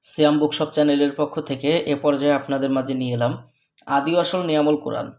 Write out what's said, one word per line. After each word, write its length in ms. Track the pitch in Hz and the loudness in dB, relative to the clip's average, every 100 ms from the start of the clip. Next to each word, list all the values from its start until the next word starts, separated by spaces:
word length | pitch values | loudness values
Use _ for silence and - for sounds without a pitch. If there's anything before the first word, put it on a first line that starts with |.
সিয়াম 320 | - - 151 151 | -8 2 2 4
বুকশপ 280 | 147 - 151 - | 2 0 -2 2
চ্যানেলের 360 | 147 143 143 139 | 2 4 0 0
পক্ষ 160 | 147 - 151 | -4 -4 -6
থেকে 200 | 131 139 165 - | -4 0 0 0
এ 20 | 139 | 0
পর্যায়ে 340 | 151 143 143 143 | 0 2 2 0
আপনাদের 320 | 139 139 135 135 | 0 -2 0 -2
মাঝে 160 | 131 131 | -2 -4
নিয়ে 140 | 127 123 | -2 0
এলাম 160 | 120 151 - _ _ _ - 139 | 0 -2 -10 _ _ _ -2 -2
আদি 140 | 143 170 | 2 0
আসল 200 | 170 185 175 | 2 0 0
নিয়ামুল 280 | 156 147 151 - | 2 2 0 -2
কোরআন। 220 | 120 120 | -6 -8